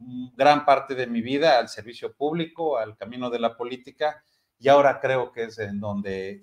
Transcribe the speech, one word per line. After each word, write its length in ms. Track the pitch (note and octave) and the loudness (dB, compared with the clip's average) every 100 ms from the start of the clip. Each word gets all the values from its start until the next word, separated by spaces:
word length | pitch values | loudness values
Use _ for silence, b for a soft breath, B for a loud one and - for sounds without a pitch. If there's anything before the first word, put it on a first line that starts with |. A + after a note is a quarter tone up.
| B2 B2 B2+ - | -14 -12 -10 4
gran 280 | C#3 D3 | 4 6
parte 300 | C#3+ C3 - | 4 2 2
de 140 | B2+ B2 | -6 -4
mi 140 | A#2 | -4
vida 360 | A#2 C#3+ D#3+ B2+ | -2 2 4 4
al 120 | A2+ | 2
servicio 460 | - G#2+ A#2 A2+ - | -8 -16 -12 -12 -6
público, 600 | D3 E3+ E3 - D#3+ B2+ | -4 -2 -6 -6 -4 -2
al 180 | G#2+ G#2+ | -4 -10
camino 360 | G#2 B2 B2 | -14 -8 -6
de 80 | A#2+ | -2
la 180 | A#2 - | -4 -4
política, 680 | A#2+ B2+ C3+ - D3+ - _ _ _ _ | -10 -10 -14 -6 -6 -6 _ _ _ _
y 80 | B2+ | 6
ahora 320 | C#3+ C#3 - | 6 6 2
creo 320 | C3 C3 A#2 | 0 -2 -2
que 140 | A#2 A2+ | -6 -10
es 120 | A2 | -8
en 220 | G2+ G2+ | -8 -6
donde 580 | G#2 G2+ G2+ F#2+ F#2+ G2+ | -6 -6 -6 -6 -8 -12